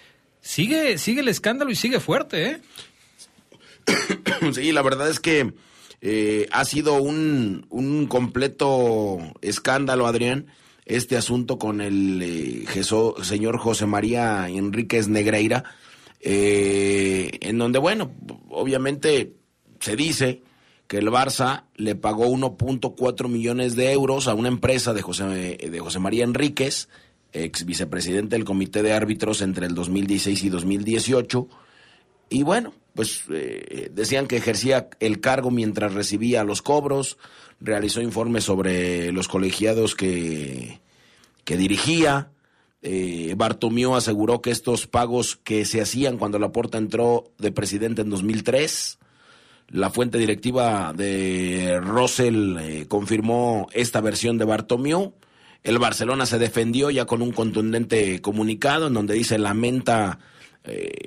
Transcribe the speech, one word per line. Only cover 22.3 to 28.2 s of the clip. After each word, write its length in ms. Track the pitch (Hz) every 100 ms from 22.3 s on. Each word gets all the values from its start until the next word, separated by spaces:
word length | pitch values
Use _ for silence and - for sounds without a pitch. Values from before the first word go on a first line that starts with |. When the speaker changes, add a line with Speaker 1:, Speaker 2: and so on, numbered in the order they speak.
| 131 131 92
Speaker 2:
punto 380 | 127 131 127
cuatro 340 | - 123 - 123
millones 480 | 120 117 123 127 117
de 160 | 127
euros 340 | 139 135 135 127
a 60 |
una 160 | 107 123
empresa 460 | 123 - 131 123
de 80 | 107
José, 560 | 92 87 98 92 92 - 76
de 100 | 85
José 180 | 82 92
María 260 | 95 113
Enríquez, 640 | 120 120 147 147 135 - - - _ _ _
ex 320 | 80 82 -
vicepresidente 720 | 85 87 82 87 90 95